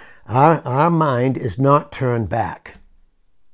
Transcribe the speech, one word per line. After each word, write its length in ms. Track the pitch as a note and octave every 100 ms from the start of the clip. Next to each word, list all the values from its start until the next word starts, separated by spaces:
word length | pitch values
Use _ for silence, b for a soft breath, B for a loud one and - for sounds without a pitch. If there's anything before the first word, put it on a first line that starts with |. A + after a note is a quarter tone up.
| B B B
Our, 340 | A#2+ D3+ D3+
our 300 | C3+ C3 E3
mind 440 | E3 D#3 B2 C3 B2
is 240 | B2 F#2+
not 320 | C3+ D3 D3
turned 380 | - C3 A#2 G2+
back. 460 | A2+ G2 - - - - _ _ _ _ _ _